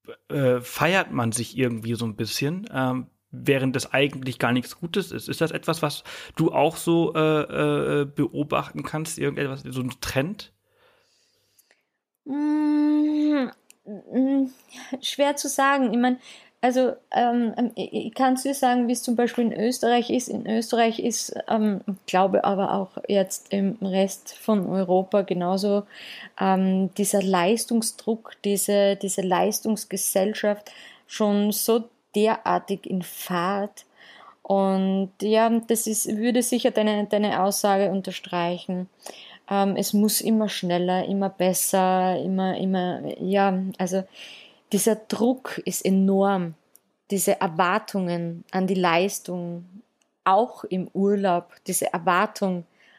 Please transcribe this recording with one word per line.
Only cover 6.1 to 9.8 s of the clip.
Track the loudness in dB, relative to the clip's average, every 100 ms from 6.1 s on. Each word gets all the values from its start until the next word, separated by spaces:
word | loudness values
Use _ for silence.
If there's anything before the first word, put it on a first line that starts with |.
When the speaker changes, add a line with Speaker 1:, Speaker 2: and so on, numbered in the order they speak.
| -16 -8
Speaker 1:
du | -2 0
auch | 2 2 0
so, | 0 2 2
äh, | 2 2 2 0 -2 0 0 0 0
äh, |
beobachten | -2 -2 -2 -2 -2 -2 -4 -10
kannst, | -8 -6 -6 -4
irgendetwas, | -4 -2 -6 -8
so | -8 -6